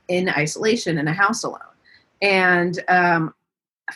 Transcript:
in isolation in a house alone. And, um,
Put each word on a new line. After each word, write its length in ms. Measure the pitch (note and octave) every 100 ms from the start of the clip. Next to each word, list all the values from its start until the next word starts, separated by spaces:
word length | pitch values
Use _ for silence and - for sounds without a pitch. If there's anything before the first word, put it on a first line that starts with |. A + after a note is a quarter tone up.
| -
in 220 | F3+ F#3
isolation 680 | - D#3 - G#3+ A#3 F#3 D3
in 100 | D3+
a 60 |
house 300 | E3+ G3+ A#3+
alone. 160 | C#3 - - _ _ _ _ _
And, 600 | G3+ F#3+ F#3 F3+ F3 F3 -
um, 460 | F3+ F3 E3 D#3+ - _ _ _ _ -